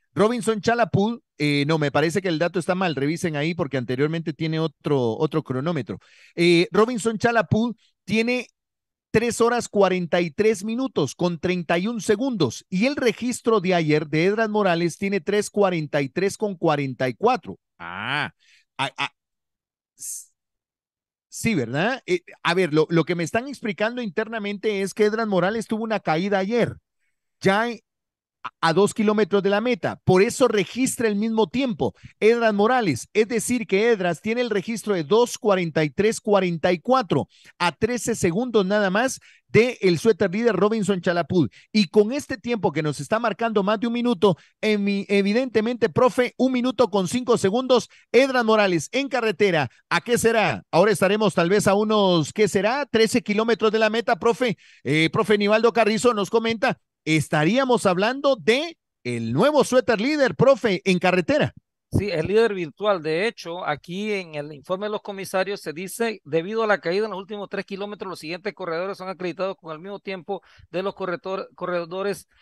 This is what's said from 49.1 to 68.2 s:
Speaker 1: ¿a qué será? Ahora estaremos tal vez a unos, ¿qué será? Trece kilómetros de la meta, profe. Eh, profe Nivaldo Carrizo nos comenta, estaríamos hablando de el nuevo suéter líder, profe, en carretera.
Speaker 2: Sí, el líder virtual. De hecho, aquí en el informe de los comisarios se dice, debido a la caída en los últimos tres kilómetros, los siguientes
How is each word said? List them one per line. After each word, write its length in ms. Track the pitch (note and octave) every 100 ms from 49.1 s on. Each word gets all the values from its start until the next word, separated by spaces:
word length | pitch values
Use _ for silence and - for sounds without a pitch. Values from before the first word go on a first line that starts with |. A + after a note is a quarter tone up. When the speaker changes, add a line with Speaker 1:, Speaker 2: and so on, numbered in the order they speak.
| B3+ A3+ F#3 G3+ D#3+ B2+ - _
Speaker 1:
¿a 140 | E3+
qué 160 | - A#3+
será? 460 | A3+ A3+ F#3 G#2 -
Ahora 220 | D#3 G#3
estaremos 420 | G3 F#3 G#3 G#3 F#3
tal 140 | E3+
vez 180 | G#3 G3+
a 80 | G3
unos, 580 | G#3+ G#3+ F#3+ F3 C#3
¿qué 140 | - G#3
será? 400 | G3+ G3+ C4+ C#4+
Trece 340 | A3 A3 B3+
kilómetros 500 | - G3+ A3+ A3+ A3
de 60 | A3
la 140 | A3
meta, 240 | A3+ A#3 G#3
profe. 400 | A3+ G#3+ B3+ F3 _ _
Eh, 280 | A#2 D3+ D#3+
profe 240 | E3+ G#3 G#3
Nivaldo 360 | G3+ G#3+ A3+
Carrizo 420 | A#3 G#3+ G#3+ B3 A3
nos 160 | F#3+
comenta, 480 | A3+ A3+ A3+ B3+ - _ _
estaríamos 840 | - D#3 - D#3 D#3 B3 C4+ A#3 G3
hablando 500 | F3+ G#3+ C4+ C#4 B3+
de 400 | D3+ B3 E4+ - _ _
el 300 | B2 A#2+ A2+
nuevo 300 | B2+ C4 D4+
suéter 360 | - B3 B3+ A3
líder, 360 | B3 D4+ B3+ D#3
profe, 460 | B3 C4+ A3+ F#3 -
en 140 | F3+
carretera. 520 | F3+ F3+ F3 C#4+ D#3+ - _ _ _
Speaker 2:
Sí, 160 | - G3
el 180 | E3+ E3
líder 260 | G#3+ A3+
virtual. 500 | G3 E3 - G#3 F#3+
De 240 | D3+ D#3+ A3
hecho, 380 | - F3 F3 F3
aquí 480 | D3 - F3+ G#3+
en 220 | G3+ F3 D3+
el 180 | D3
informe 320 | D3 C#3+ F#3 G#3
de 60 |
los 100 | G#3
comisarios 580 | - G3 F#3 F#3 F#3 G3+
se 140 | E3+
dice, 480 | D3 F#3 - A#3 G3
debido 400 | D3 D#3+ F3 A3
a 40 | A3
la 120 | F#3+
caída 240 | E3 F#3
en 80 | A3
los 80 | F#3+
últimos 300 | F#3+ G#3 F#3+
tres 160 | G3 -
kilómetros, 440 | F#3+ G#3 G#3 G3
los 100 |
siguientes 340 | E3